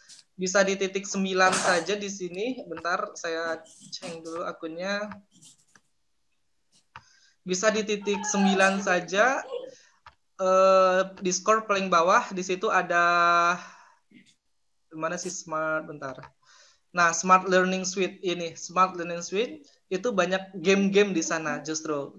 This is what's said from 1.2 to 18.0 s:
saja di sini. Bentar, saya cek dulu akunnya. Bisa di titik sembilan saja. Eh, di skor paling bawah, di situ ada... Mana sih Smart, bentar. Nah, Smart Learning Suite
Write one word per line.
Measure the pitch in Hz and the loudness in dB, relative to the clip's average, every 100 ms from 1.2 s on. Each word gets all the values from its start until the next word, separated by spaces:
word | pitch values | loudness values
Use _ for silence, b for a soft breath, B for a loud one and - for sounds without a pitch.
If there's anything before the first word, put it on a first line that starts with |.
| 190 185 185 | -2 4 4
saja | 185 - 175 170 208 | 4 2 0 0 -4
di | 202 | -6
sini. | 196 180 175 226 254 180 | -8 -10 -6 -6 -6 -10
Bentar, | 160 175 185 208 - | -10 -6 -4 -6 -8
saya | 170 165 165 160 | -8 -6 -6 -8
cek | - - - - 185 165 | -10 -20 -18 -14 -12 -12
dulu | 165 165 180 | -12 -10 -10
akunnya. | 170 165 165 185 202 208 - _ _ - _ _ _ _ _ _ _ _ _ _ _ _ _ _ - b b b b | -10 -12 -8 -6 -6 -6 -12 _ _ -20 _ _ _ _ _ _ _ _ _ _ _ _ _ _ -20 b b b b
Bisa | 175 180 220 | -6 0 0
di | 214 | 0
titik | 208 208 208 202 | -2 -4 -2 -4
sembilan | - 202 196 190 190 196 196 | -2 0 2 4 4 2 0
saja. | 180 175 190 240 285 - - B B B B - _ _ | -2 0 2 2 2 -6 -12 B B B B -20 _ _
Eh, | _ 190 185 190 190 185 185 185 - | _ 2 6 6 6 6 4 0 -2
di | 190 | -4
skor | 180 - 220 214 | -2 2 2 2
paling | 196 190 | -2 2
bawah, | 175 170 220 240 | 4 6 4 2
di | 190 | -6
situ | 180 185 214 | -4 -2 0
ada... | 185 175 175 175 175 170 170 170 180 B B B B _ - _ _ _ _ _ _ _ | 0 2 2 4 4 4 4 4 0 B B B B _ -20 _ _ _ _ _ _ _
Mana | 160 160 | -8 -6
sih | 180 180 | -6 -8
Smart, | - 165 156 156 156 156 | -10 -8 -6 -2 -4 -6
bentar. | 147 139 127 147 _ b b b b _ | -12 -12 -12 -18 _ b b b b _
Nah, | 180 170 | 2 2
Smart | 170 185 185 190 | 2 4 4 6
Learning | 185 185 185 185 | 2 2 0 -4
Suite | 202 | -4